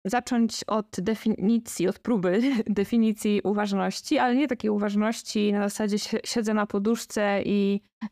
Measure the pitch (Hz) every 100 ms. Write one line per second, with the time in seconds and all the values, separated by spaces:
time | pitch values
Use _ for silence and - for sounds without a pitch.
0 | 190 247 - 240 226 - - 214 208 -
1 | 180 214 220 - 190 233 226 - 175 -
2 | - 233 180 190 262 247 220 202 196 233
3 | 220 208 214 208 - 208 208 196 185 -
4 | - 285 254 247 294 240 214 208 208 202
5 | 214 226 - 214 208 202 202 - 214 208
6 | - 226 - 240 214 214 208 202 202 233
7 | - - 208 202 - 202 196 202 _ -
8 | 220